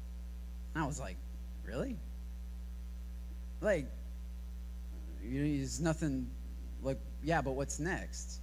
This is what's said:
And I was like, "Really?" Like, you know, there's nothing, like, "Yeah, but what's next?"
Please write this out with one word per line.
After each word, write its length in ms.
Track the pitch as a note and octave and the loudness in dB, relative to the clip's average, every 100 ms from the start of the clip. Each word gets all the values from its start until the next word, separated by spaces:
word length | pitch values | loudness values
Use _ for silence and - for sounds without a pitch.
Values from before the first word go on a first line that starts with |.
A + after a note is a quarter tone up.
| - - - - - - - | -4 -4 -4 -4 -4 -4 -2
And 80 | D3+ | 2
I 40 | C#3+ | 2
was 120 | D#3 | 2
like, 180 | G2+ F2+ - - - - | -2 -4 -6 -6 -6 -6
"Really?" 320 | - A#2+ B3+ G#3+ - - - - - - - - - - - - - - - - | -2 0 0 0 -4 -4 -6 -6 -6 -4 -4 -4 -6 -6 -6 -4 -4 -4 -4 2
Like, 260 | G3+ F3+ B2+ - - - - - - - - - - - - - | 6 6 4 -2 -4 -6 -6 -6 -6 -4 -4 -4 -4 -6 -6 -4
you 180 | G2+ C3+ | 0 4
know, 160 | D3 C#3+ | 4 4
there's 240 | C3+ B2 | 2 4
nothing, 480 | E3 D#3+ D#3+ C3 A#2+ - - - - - | 4 6 4 2 0 -4 -6 -6 -6 -2
like, 160 | C3 C3 - - | 0 0 -2 -2
"Yeah, 200 | C#3+ D#3+ | 4 6
but 100 | C#3+ | 6
what's 260 | C3 C#3 - | 2 2 2
next?" 640 | E3 C#3+ F#2 - - - | 2 2 0 -4 -6 -6